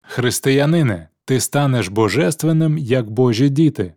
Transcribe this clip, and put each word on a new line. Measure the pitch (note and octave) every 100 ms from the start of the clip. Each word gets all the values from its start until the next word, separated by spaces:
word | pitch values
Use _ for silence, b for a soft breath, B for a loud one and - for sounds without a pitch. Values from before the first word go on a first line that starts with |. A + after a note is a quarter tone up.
Християнине, | - - B2 - C3+ C3+ D3 E3+ C3+ F2+ E2 _
ти | - C3
станеш | - C#3+ C#3+ B2 F#2
божественним, | G2 G#2+ B2+ F3 D3+ D#3 D#3+ D#3+ D#3
як | B2 B2+ A2
Божі | A2 B2+ A2 C#3+
діти | C3+ D#3+ - F#2